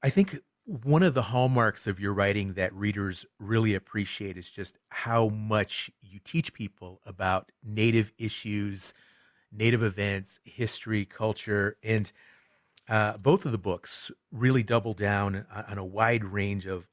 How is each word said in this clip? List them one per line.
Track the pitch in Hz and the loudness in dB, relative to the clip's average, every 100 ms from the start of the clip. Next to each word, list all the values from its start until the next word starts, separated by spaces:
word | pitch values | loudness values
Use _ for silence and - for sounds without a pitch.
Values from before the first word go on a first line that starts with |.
I | 135 | 0
think | 190 196 139 - _ | 4 4 0 -14 _
one | - 151 127 156 | -12 -6 2 6
of | 185 | 6
the | 127 | 4
hallmarks | 101 123 127 123 113 - - | 2 2 4 4 4 2 -4
of | 92 | -2
your | 101 | -2
writing | 101 101 104 98 | 2 2 2 -2
that | 92 92 | -2 -4
readers | 95 104 104 98 90 - - | -2 -2 0 -2 -6 -12 -12
really | 101 113 110 | -2 2 2
appreciate | 98 - 110 98 - 101 90 | 0 -2 -6 -4 -6 -10 -10
is | 87 | -14
just | - 95 - _ | -12 -12 -14 _
how | - 117 117 113 | -10 -2 2 2
much | 107 107 107 98 - - - | 0 0 0 0 -4 -8 -12
you | 98 95 | -20 -20
teach | - 165 - | -6 -2 -2
people | - 104 _ 90 92 | -4 -10 _ -20 -18
about | - 90 95 92 - _ | -16 -4 0 0 -2 _
Native | 107 107 113 113 104 - | -8 2 4 4 2 -2
issues, | 113 - 110 104 101 98 - - _ _ _ _ _ | -8 -8 -6 -4 -4 -4 -6 -8 _ _ _ _ _
Native | 107 113 120 | 0 2 4
events, | 113 98 101 98 95 - | 2 -2 -2 -4 -6 -16
history, | - - 113 - 113 110 | -14 -6 -4 -4 -2 -2
culture, | 98 - 110 104 - 104 101 - | -2 -4 -4 -2 -2 0 0 -2
and, | 110 110 98 - _ _ _ _ _ _ - | 0 0 0 -8 _ _ _ _ _ _ -2
uh, | 110 107 107 | 0 2 0
both | 101 190 | 2 2
of | 151 | 2
the | 110 | -4
books | 92 87 - - - - _ | -4 -6 -4 -6 -6 -10 _
really | 113 127 131 | 0 2 2
double | 107 117 110 | 2 0 0
down | 95 101 101 101 98 - | -2 0 0 0 -2 -8
on, | 101 107 | -12 -10
on | 104 | -10
a | |
wide | 92 98 113 120 | -6 0 2 2
range | 98 101 101 101 | 0 -2 -2 -2
of, | 92 92 87 | -4 -8 -10